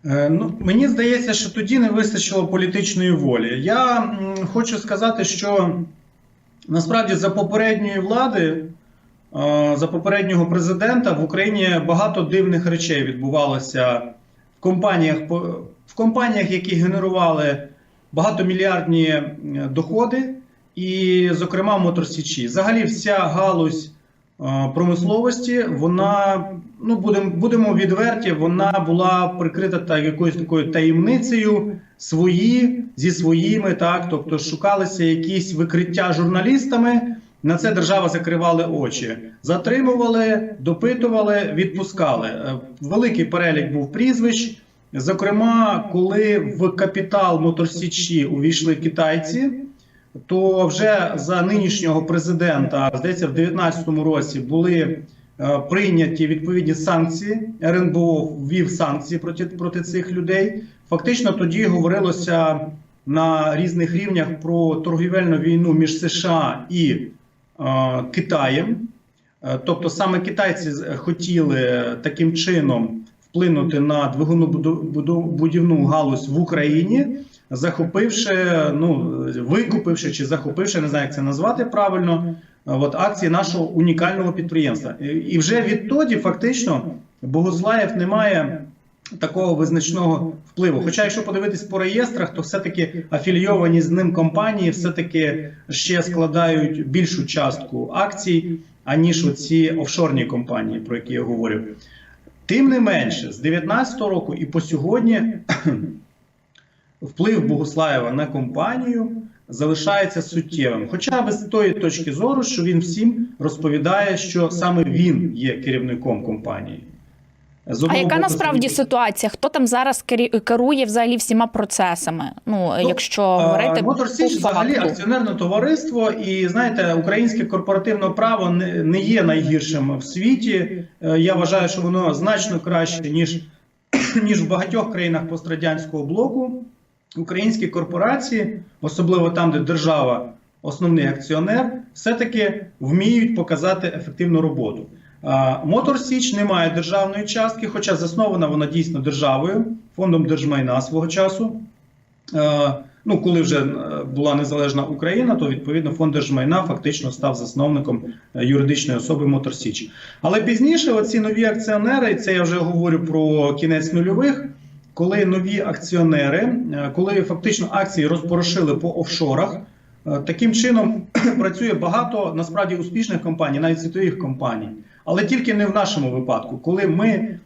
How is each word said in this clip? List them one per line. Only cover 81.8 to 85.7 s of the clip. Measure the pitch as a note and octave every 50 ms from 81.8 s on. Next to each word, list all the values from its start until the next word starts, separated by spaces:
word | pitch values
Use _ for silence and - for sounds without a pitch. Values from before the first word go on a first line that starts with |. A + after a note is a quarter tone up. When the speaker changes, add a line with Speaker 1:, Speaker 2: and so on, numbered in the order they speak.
| G3+ G3 F#3 F3+ F3 E3+ E3 E3 F3 E3+ E3 - - - _ _ _ D3
Speaker 1:
е, |
от, | C3+ C3+ C#3+ D3 C#3+
акції | D#3 F#3 G#3 G3+ - F#3 E3
нашого | E3 F3+ G3 - F3 F3+ E3
унікального | - - D#3+ E3+ F3 D#3+ D#3+ E3 F3+ G3 F#3+ F3+ F3 E3
підприємства. | - E3 E3+ E3 D#3+ D3+ C3+ - D#3 - B2 A#2+ -
І, | D3
і | C#3+ D3+ D#3+ C#3+ - F#3+ E3
вже | D3+ D#3+ A3 A#3+
відтоді | G#3+ G3